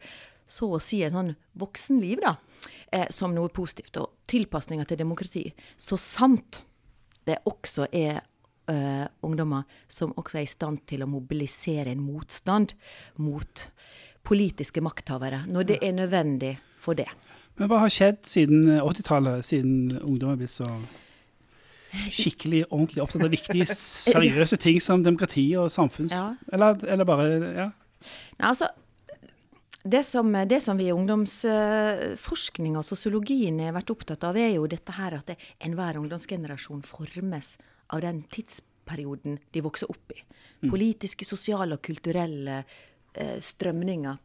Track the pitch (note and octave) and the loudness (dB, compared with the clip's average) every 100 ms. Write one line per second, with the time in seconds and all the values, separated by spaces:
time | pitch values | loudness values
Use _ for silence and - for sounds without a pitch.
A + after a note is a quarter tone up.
0 | - - - _ - - A3+ E3 - G#3+ | -18 -20 -20 _ -14 -6 -2 -2 -2 -2
1 | D#3 F3+ F3+ D3+ _ - G3 - - C4+ | 0 0 -2 -6 _ -12 -10 -8 2 2
2 | F3+ B3 F4+ D#3 _ - - - - F#3+ | 2 0 0 -2 _ -18 -16 -16 -4 -2
3 | F3 - F#3 E3+ E3+ - F3 - - - | -2 -2 -2 0 -2 -4 -8 -10 -12 -8
4 | - _ - B3 G3 D#3 - D#3 D3 D#3+ | -8 _ -2 -2 0 -4 -4 -6 -4 -2
5 | D#3+ E3 F#3 F3 - - - - - F#3+ | -2 -4 -6 -8 -8 -12 -20 -10 -6 -4
6 | - - C4 B3 - - - _ _ _ | -2 4 6 6 2 -16 -16 _ _ _
7 | _ _ - D#3 G#3 - - - C#3 E3+ | _ _ -4 -2 -2 -6 -6 -4 -2 0
8 | D#3 D3+ - _ _ _ - D3+ C#3 C#3 | 0 -2 -8 _ _ _ -4 -2 0 -2
9 | C#3+ - D#3 D#3 D#3 C#3 C#3 - - - | -6 -6 -4 -2 0 -2 -4 -16 -14 -6
10 | D#3 C#3 - D#3+ C#3+ - G3+ D3+ - C#3 | -6 -6 -8 -6 -6 -6 -6 -6 -6 -6
11 | C3+ C#3 C3 D3+ C#3 - - D3+ C#3 C3+ | -4 -6 -4 -6 -4 -4 -2 -2 -2 -4
12 | C#3+ D3 - - - G#3 G3+ - - - | -4 -6 -10 -6 0 2 2 -2 -20 -20
13 | - - D3+ C#3+ - - - _ - - | -16 -6 -4 -4 -8 -12 -16 _ -20 -20
14 | - _ - G#3 G3 - C#3+ E3 D#3+ - | -20 _ 0 2 2 -2 -6 -4 -4 -6
15 | - C3 C3 C3+ F3 F3+ F#3 G#3 G3 F#3 | -8 -6 -4 -6 -4 0 2 2 0 0
16 | F#3 F#3 D3+ C3+ C3 C3+ _ _ - D#3+ | 0 2 2 0 -4 -8 _ _ -4 -2
17 | C3 - - - _ - G3+ A3 G#3+ - | -4 -10 -20 -20 _ -4 2 4 6 6
18 | G3 G#3 - F#3 D3 D#3 D#3+ D3+ C#3+ E3+ | 4 4 0 4 6 8 8 6 2 -2
19 | - D3 C3+ B2 - D3+ C3 C3 B2+ B2+ | 2 2 4 0 0 0 2 2 2 -2
20 | D3 C3 C3 C3+ B2 - A#2+ A#2 A2+ - | -2 0 0 -2 -4 -6 -6 -6 -12 -16
21 | - - _ _ _ _ _ - - F#3+ | -20 -20 _ _ _ _ _ -20 -14 -10
22 | G3+ - E3+ - D#3 E3 E3 D3+ D#3+ - | -4 0 0 0 2 2 2 2 0 0
23 | D3+ D#3+ E3 D#3+ - F3+ F3 G3+ - - | -2 2 2 2 0 2 2 0 -4 0
24 | - E3 E3 C#3+ D#3+ G#3 E3 E3+ - F3+ | 4 6 6 6 4 4 6 6 6 6
25 | F3 E3+ F#3 C#3+ C#3 F3+ E3+ - C#3+ - | 6 4 2 2 2 4 2 2 2 2
26 | E3 F3+ G3+ B3+ - F#3+ G#3+ G3+ G#3 F#3+ | -2 -2 -4 -8 -2 4 6 4 2 2
27 | F3+ C#3+ D3+ D#3+ E3+ F3 G3 - _ _ | 4 6 4 2 0 -4 -4 -6 _ _
28 | - - - - G#3 B3+ - - _ _ | -18 -18 -14 -2 2 2 0 -4 _ _
29 | - - - _ _ _ - - F#3+ G#3+ | -20 -20 -20 _ _ _ -20 -10 2 2
30 | - B3 A3 G3+ G3 C4 B3+ G3 F#3 F3 | 2 2 2 2 4 2 2 0 2 2
31 | F#3+ G#3+ G3+ - A#3 G#3+ G#3+ G#3+ G#3+ G3+ | 2 2 0 -2 0 2 2 2 2 0
32 | F2 - - E4 - - D#3+ D#3 D#3 F#3+ | -4 -6 -8 -6 -6 -4 -4 -2 -4 -4
33 | G#3+ G#3+ G#3 C4+ G3 D#3+ D#3+ F3+ F#3 A3 | -2 -2 -2 0 0 0 -2 -4 -6 -8
34 | - D3+ E3+ G3+ A#3 F3+ D3+ E3 - F3+ | -8 -6 -2 0 2 2 0 -4 -10 -10
35 | F#3+ D3+ - E3+ - - D#3+ E3+ F3 D3+ | -8 -8 -12 -16 -16 -12 -8 -6 -4 -6
36 | D3+ E3+ - F#3 D#3 C#3 - D3 - - | -6 -8 -8 -8 -8 -10 -12 -14 -14 -14
37 | D3+ F3+ F#3+ D#3 - - _ _ - D#3+ | -12 -8 -6 -6 -10 -14 _ _ -10 -6
38 | E3+ E3 - - - - _ _ - D#3 | -6 -8 -10 -14 -12 -12 _ _ -14 -10
39 | C#3+ C#3 D3 C#3+ _ E3 D3+ - - - | -8 -8 -8 -8 _ -6 -6 -6 -8 -10
40 | - - - - - - D3+ F#3+ A3+ A3 | -14 -20 -20 -20 -20 -4 -2 2 0 0
41 | G3 - G3 G3 - G#3 F3 D3+ - D#3 | -6 -8 -8 -6 -4 -2 -2 -4 -8 -8
42 | E3 F3 E3+ D3 C#3 C3+ C#3 - - _ | -2 -2 -2 -4 -6 -8 -10 -20 -20 _
43 | _ - D3 A#2 - - F#3+ E3 F3+ F3 | _ -10 -8 -8 -10 -6 -4 -2 -2 -4
44 | C#3 C#3 | -6 -8